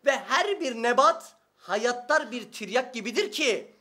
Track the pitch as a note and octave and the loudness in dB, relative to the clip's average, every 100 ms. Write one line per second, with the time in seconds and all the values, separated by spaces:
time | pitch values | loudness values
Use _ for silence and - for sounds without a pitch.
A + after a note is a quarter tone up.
0 | C#4 C4 - C4+ G4+ G4 C#4+ A3+ A#3 B3 | 2 0 0 0 0 -2 -4 -2 0 6
1 | D4 E4 - _ _ _ - G3+ A#3+ B3 | 4 4 -8 _ _ _ -4 -2 -2 -4
2 | - D4+ C4 A#3+ G#3 - G3+ A3+ B3+ A#3 | 0 0 0 -8 -10 -12 -2 -2 -2 -6
3 | G#3 A#3+ G#4 - C#4+ F#3 - _ | -4 -2 -2 0 0 0 -4 _